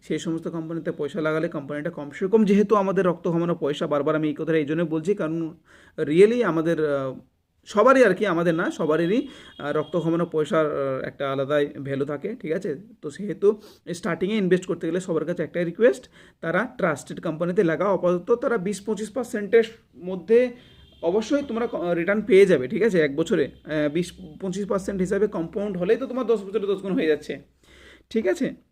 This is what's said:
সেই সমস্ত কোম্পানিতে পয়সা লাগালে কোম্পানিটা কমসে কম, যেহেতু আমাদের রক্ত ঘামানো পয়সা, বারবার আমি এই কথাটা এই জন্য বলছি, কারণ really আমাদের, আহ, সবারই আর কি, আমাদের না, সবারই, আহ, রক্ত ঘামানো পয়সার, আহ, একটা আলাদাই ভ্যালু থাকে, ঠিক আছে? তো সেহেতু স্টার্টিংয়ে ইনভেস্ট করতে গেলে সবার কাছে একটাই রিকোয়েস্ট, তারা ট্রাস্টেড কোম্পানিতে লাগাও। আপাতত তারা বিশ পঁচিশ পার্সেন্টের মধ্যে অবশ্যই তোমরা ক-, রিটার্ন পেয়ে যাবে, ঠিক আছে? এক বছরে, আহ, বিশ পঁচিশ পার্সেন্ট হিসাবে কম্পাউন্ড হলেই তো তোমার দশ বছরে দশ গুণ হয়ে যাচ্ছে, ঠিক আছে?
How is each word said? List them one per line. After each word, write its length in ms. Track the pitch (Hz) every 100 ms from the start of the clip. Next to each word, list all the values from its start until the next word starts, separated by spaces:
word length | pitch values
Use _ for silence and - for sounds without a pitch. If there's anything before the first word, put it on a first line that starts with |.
সেই 180 | - 156
সমস্ত 280 | 170 160 170
কোম্পানিতে 440 | 165 160 165 160
পয়সা 300 | 156 147 -
লাগালে 260 | 156 156 165
কোম্পানিটা 420 | 165 139 147 160
কমসে 380 | 165 143 139 190
কম, 180 | 220 202
যেহেতু 300 | 202 208 214
আমাদের 300 | 190 190 180
রক্ত 260 | 170 185
ঘামানো 240 | 165 170 170
পয়সা, 320 | 151 147 165
বারবার 280 | 147 143 156
আমি 120 | 156
এই 60 |
কথাটা 240 | 147 160 160
এই 80 | 143
জন্য 180 | 156
বলছি, 300 | 175 160 156
কারণ 400 | 202 160 165 160 170 _ - - -
really 460 | 156 160 208 240
আমাদের, 520 | 214 165 165 165 151 139
আহ, 240 | 131 - - _ _ _ -
সবারই 380 | 202 233 269
আর 100 | 233
কি, 120 | 185 202
আমাদের 300 | 165 175 165
না, 160 | 214
সবারই, 560 | 311 160 156 170 226 285 - - -
আহ, 140 | 139
রক্ত 280 | 151 147 175
ঘামানো 260 | 160 170 165
পয়সার, 400 | 160 151 160 156
আহ, 420 | 143 139 131 139
একটা 240 | - 139
আলাদাই 340 | 135 135 147 143
ভ্যালু 400 | 151 139 135 139
থাকে, 300 | 147 190 214
ঠিক 160 | 156
আছে? 240 | 165 180 143 202 -
তো 80 | 156
সেহেতু 520 | - 202 160 196 220 - - -
স্টার্টিংয়ে 440 | 175 - 165 185 220
ইনভেস্ট 280 | 185 180 185
করতে 220 | 170 165
গেলে 120 | 170
সবার 260 | 180 160 156
কাছে 180 | 175
একটাই 200 | 151 170
রিকোয়েস্ট, 460 | 175 175 233 392 - - - _
তারা 260 | 165 170 240 -
ট্রাস্টেড 420 | 185 143 - 147
কোম্পানিতে 440 | 175 151 175 185
লাগাও। 300 | 180 156 190
আপাতত 380 | 185 175 180 -
তারা 260 | 233 269 233
বিশ 240 | 180 202
পঁচিশ 300 | - 202 214
পার্সেন্টের 520 | 262 233 208 202 233 226 - _ -
মধ্যে 560 | 180 185 - 226 247 240 - - - -
অবশ্যই 420 | 165 196 220 285 277
তোমরা 200 | 226 233
ক-, 260 | - 175
রিটার্ন 280 | 170 175 214
পেয়ে 240 | 214 185 202
যাবে, 220 | 156 127
ঠিক 160 | -
আছে? 160 | 226 180
এক 160 | 151 139
বছরে, 360 | 165 180 135 -
আহ, 260 | - 151 151
বিশ 200 | 151 175 - 180 151
পঁচিশ 240 | 190 180 202
পার্সেন্ট 360 | 202 196 196
হিসাবে 260 | 180 202 208
কম্পাউন্ড 500 | - 165 208 208 180
হলেই 200 | 180 233
তো 80 | 247
তোমার 200 | 247 226
দশ 180 | 226
বছরে 240 | 196 208 196
দশ 140 | 190
গুণ 100 | 190
হয়ে 160 | 180 160
যাচ্ছে, 340 | 147 - 135 - _ _ - - - _
ঠিক 180 | 226 349
আছে? 280 | 349 254 - _